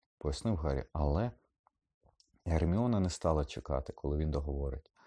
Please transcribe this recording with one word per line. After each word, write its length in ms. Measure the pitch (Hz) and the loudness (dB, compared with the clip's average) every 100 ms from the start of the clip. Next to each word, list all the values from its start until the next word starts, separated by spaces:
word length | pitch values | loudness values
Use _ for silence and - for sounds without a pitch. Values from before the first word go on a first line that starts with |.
| _ _ | _ _
пояснив 380 | 76 71 113 95 | -6 -4 -2 -2
Гаррі, 300 | 78 67 - | 0 -2 -4
але 380 | 78 73 78 120 - _ _ _ _ _ _ _ _ _ _ - | 0 2 2 0 -6 _ _ _ _ _ _ _ _ _ _ 0
Герміона 540 | 80 85 98 123 110 | 2 4 2 2 2
не 100 | 90 | 0
стала 360 | - 85 78 71 | 2 2 2 0
чекати, 480 | - - 65 - | -6 -4 -4 -4
коли 240 | - 69 73 | -6 -2 0
він 140 | 78 | 0
договорить. 600 | 73 71 69 69 69 - _ | -2 -2 -4 -4 -6 -14 _